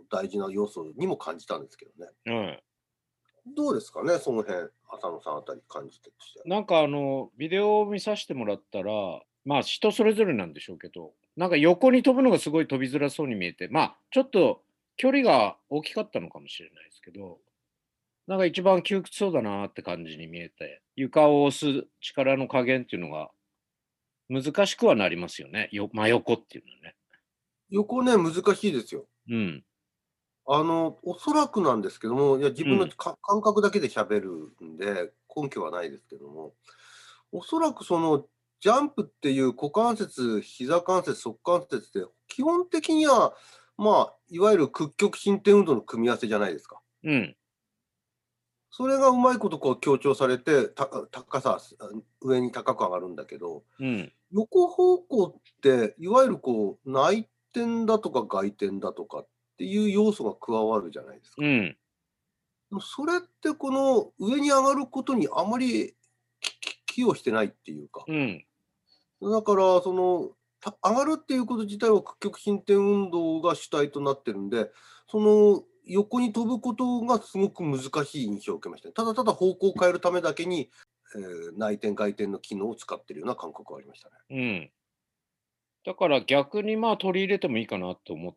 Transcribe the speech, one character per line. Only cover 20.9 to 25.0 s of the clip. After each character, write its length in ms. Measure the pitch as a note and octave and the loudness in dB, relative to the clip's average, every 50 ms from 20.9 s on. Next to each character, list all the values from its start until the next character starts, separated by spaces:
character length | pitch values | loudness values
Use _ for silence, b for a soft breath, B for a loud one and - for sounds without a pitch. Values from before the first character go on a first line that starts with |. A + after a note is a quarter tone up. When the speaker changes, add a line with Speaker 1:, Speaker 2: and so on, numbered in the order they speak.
| - - | -10 -8
Speaker 2:
床 320 | C3+ B2 - D#3+ D3+ D3 | -6 0 4 6 6 6
を 160 | D3 C#3+ C#3+ | 6 6 4
押 120 | C#3+ C3+ - | 2 0 0
す 300 | - D3 C3+ C#3 - _ _ _ | -2 -2 -2 -2 -4 _ _ _
力 340 | - - - - C3 C3+ C3+ | -16 -12 -4 -2 0 0 0
の 140 | C3+ C3+ - | 0 -2 -2
加 160 | - C3 B2 | 0 0 2
減 160 | A#2+ C3 B2+ | 2 0 0
っ 40 | B2 | -2
て 120 | - - F2+ | -6 -8 -8
い 20 | |
う 20 | |
の 80 | F2 D#2 | -8 -8
が 220 | D2 D#2 D2+ - _ _ _ _ _ _ _ _ _ _ _ _ _ _ _ _ _ _ _ - | -8 -10 -10 -12 _ _ _ _ _ _ _ _ _ _ _ _ _ _ _ _ _ _ _ -8
難 360 | B2+ C3+ C3 D3+ C#3+ - G3+ | -6 -4 -4 -4 2 2 2
し 100 | F#3+ - | 2 2
く 100 | - A#3+ | 2 4
は 100 | G#3+ D3+ | 4 4
な 120 | A2+ | 4